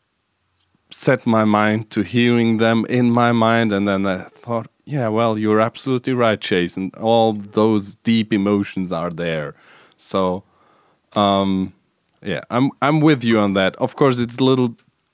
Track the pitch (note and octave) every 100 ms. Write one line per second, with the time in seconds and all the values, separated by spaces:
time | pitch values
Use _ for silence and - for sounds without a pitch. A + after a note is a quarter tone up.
0 | _ _ _ _ _ _ _ _ _ -
1 | - B2+ A#2+ A2 G#2+ G#2 G#2+ G#2+ A2 A2
2 | F#2 B2 A#2+ A#2+ A#2 A2 A2+ A2+ G#2 B2
3 | A#2+ A#2+ A#2+ A#2 A2+ A#2 A2+ G2 G2+ G2
4 | G2 F#2 - - - A#2 - _ - C#3+
5 | A2+ G#2+ A#2 G#2+ G#2+ G#2+ A2+ - C3+ B2
6 | - B2 A#2 G2+ - F#2 F2 - F#2+ -
7 | A2 A#2 A2+ G#2+ G2+ A2 A2 G#2+ G2 -
8 | - A2+ G#2+ G#2+ G2 G2+ G2+ - F2+ E2+
9 | F2 E2 E2+ D#2+ D2 - _ - _ _
10 | - G2 F#2 F#2 - _ _ _ _ _
11 | _ G#2+ G2+ G2 G2 F#2+ F#2 - _ _
12 | _ _ G2 D2+ - A#2 C#3 - C3+ D#3
13 | D3+ C#3 A#2 A2 G#2 G2 F#2+ - B2+ -
14 | C#3 B2 A#2 A#2+ C3 C3 B2 A#2 _ _
15 | _